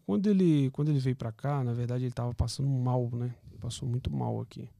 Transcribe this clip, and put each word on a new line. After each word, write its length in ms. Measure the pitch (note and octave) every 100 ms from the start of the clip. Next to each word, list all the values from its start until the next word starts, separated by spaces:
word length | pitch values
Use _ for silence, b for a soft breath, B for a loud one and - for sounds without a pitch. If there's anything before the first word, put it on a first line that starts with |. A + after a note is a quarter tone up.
| -
quando 220 | G3+ G3+
ele, 420 | G3 F3+ D3+ C3
quando 160 | C3 D3+
ele 120 | C#3+
veio 160 | C3 B2+
pra 120 | A#2
cá, 280 | A2 C#3 C#3+ B2
na 80 |
verdade, 320 | A#2+ A#2+ B2 B2+
ele 80 |
tava 200 | A#2+ A#2+
passando 360 | A#2+ B2 - C#3
mal, 400 | C3 B2 B2+ A#2+
né? 240 | A#2+ B2 A#2+ -
Ele 80 | -
passou 260 | A#2 - A#2+
muito 200 | B2 -
mal 300 | C#3 A#2+ A2+
aqui. 300 | A#2+ - B2+